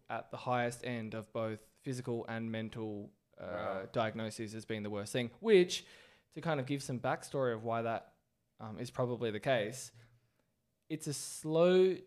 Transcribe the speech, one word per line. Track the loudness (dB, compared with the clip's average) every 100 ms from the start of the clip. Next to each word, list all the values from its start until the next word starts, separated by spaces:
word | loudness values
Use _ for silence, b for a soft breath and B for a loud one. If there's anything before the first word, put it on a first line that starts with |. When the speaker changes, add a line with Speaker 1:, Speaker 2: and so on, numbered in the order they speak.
| -8
Speaker 1:
at | -8 -8
the | -8
highest | 0 2 2 -2
end | -6 -4 -4
of | -6 -6
both | -2 -2 -4 -12 _
physical | -6 -4 -2 -4 -2
and | -4 -2
mental, | -4 -4 -4 -6 -6 -10 -16 _ -12
uh, | -6
Speaker 2:
Wow. | -4 -4 -4 -2
Speaker 1:
diagnoses | 0 0 0 -6 -6 -8
as | -8
being | -6 -6
the | -4
worst | -4 -2
thing, | -2 -2 -2
which, | 8 8 8 0 B B B B _
to | -6
kind | -2 -2
of | 0
give | -4
some | -2 -2
backstory | -2 -2 -2 0 0
of | 0
why | 0 0
that, | 0 -2 -6 _ _ _ _ _
um, | -12 -8
is | -6
probably | -2 -2 0 -2
the | -2
case, | 2 2 0 -6 -12 b b b _ _ _ _ _ _ -10
it's | -6 -4
a |
slow | -6 -8 -8 2 6 8 8 6 4